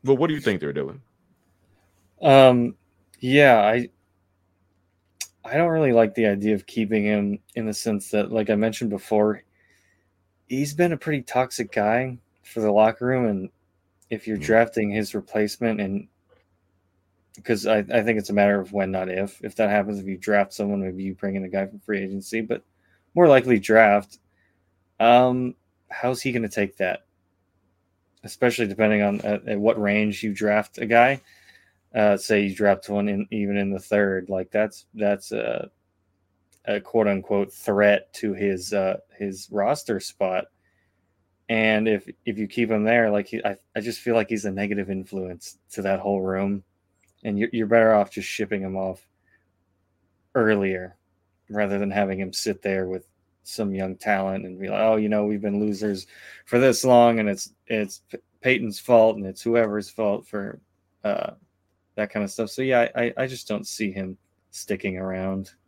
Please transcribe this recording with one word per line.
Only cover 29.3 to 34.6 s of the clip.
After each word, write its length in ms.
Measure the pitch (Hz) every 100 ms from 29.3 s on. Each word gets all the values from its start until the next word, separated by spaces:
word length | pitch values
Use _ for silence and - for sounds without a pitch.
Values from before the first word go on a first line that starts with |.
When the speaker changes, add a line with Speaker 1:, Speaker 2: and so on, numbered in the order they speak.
| 104 -
Speaker 2:
at 100 | 104
what 220 | 104 110
range 420 | 104 104 104 98
you 120 | 110
draft 440 | 98 107 104 104 -
a 80 | 110
guy. 340 | 117 123 135 _ _ _ _ _ _ _
Uh, 220 | 117 104 98
say 260 | - 107
you 120 | 101
draft 340 | 92 104 95 -
one 180 | 101 101
in, 180 | 101 104
even 260 | 110 101 101
in 140 | 98
the 80 | 95
third, 480 | - 104 101 95 87
like, 220 | 95 92
that's, 340 | 107